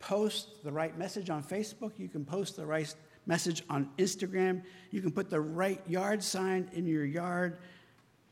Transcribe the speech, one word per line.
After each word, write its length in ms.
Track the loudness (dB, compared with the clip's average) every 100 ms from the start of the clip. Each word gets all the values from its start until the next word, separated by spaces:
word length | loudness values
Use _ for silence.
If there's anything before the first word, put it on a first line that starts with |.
post 640 | -2 2 2 0 -6 -10
the 80 | -6
right 260 | -2 -2 -2
message 320 | -4 -4 -2
on 140 | -2
Facebook. 480 | -2 -2 -4 -6 -10 -8
You 100 | -6
can 160 | -6
post 320 | -2 -2 -2 -4
the 100 | 0
right 260 | 0 0 -6 -18 -10 2
message 360 | 2 2 -2 0
on 200 | 0 0 2
Instagram. 680 | 2 2 -2 4 4 2 -2 -16 -6
You 120 | -2
can 100 | 0
put 180 | 0 2
the 100 | 0
right 400 | 2 2 2 0 0
yard 340 | 0 2 0
sign 480 | 0 0 2 2 0
in 120 | -2
your 200 | 2 2
yard. 540 | 2 0 0 2 0 0 -12 -20 -20 -20 _ _ _